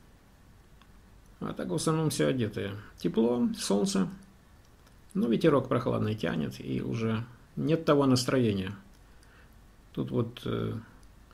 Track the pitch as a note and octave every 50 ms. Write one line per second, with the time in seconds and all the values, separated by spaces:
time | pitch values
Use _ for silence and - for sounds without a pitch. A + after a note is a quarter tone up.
0 | - - - - - - - - - - - - - - - - - - - -
1 | - - - - - - - - - - - - - - F3 D#3 - E3 D#3+ D#3+
2 | D#3+ D3+ B2+ - D3+ D3 C#3 B2+ A2+ G2 - G#2 G2+ G2 G#2 G#2 - - - -
3 | - F3 E3+ A3 A3+ A#3+ B3 B3 A#3+ A3 - - - - G3 G3+ G3+ F#3+ - F#3+
4 | F#3 E3 - - - - - - - - - - - - - - - - - -
5 | - - - F#3 A3+ A#3+ A3 F3+ F3 D#3+ C#3+ C3 B2+ - C3 B2 - C3 A#2 A2+
6 | G#2+ G#2+ A2 A2 - E3 - D#3 D3 C3 B2+ - - C3 C3 B2+ - C3 B2+ A#2
7 | A2+ A2+ A2 A2 A#2+ - - - - - - D#3 C3+ C#3 D#3+ D#3+ D#3+ - D3 C#3+
8 | C#3 C3+ B2+ A#2+ - - C#3 C3 B2 A2 G2 F#2+ F#2 G2 G2+ - - - - -
9 | - - - - - - - - - - - - - - - - - - - -
10 | C3+ B2+ C3+ B2 A#2+ A#2+ - - - A#2+ A#2 A#2 A2+ A2 A2 A2 - - - -
11 | - - - - - -